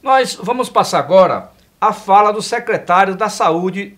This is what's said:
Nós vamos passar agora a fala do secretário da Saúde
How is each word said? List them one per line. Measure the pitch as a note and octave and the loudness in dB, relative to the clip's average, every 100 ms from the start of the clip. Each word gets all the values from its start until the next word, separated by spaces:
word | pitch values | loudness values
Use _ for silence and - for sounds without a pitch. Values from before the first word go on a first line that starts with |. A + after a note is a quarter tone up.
Nós | C#4 C4 A#3 - | 2 0 0 -6
vamos | F#3 B3 B3 | -6 -4 -2
passar | A3+ F#3 E3+ | -2 0 -2
agora | C#3 F#3 E3 G#2+ - _ _ _ | 2 4 4 0 -8 _ _ _
a | G#3+ | -2
fala | G#3 - G3 G#3 | -2 2 4 4
do | G#3+ | 0
secretário | - A#3 A#3 F#3+ F3 F3+ G3 | -6 -6 -4 -6 0 0 2
da | F#3 A3 | -2 -6
Saúde | - F#3+ E3 F#3 F#3 G3 | -2 -2 0 -4 -6 -12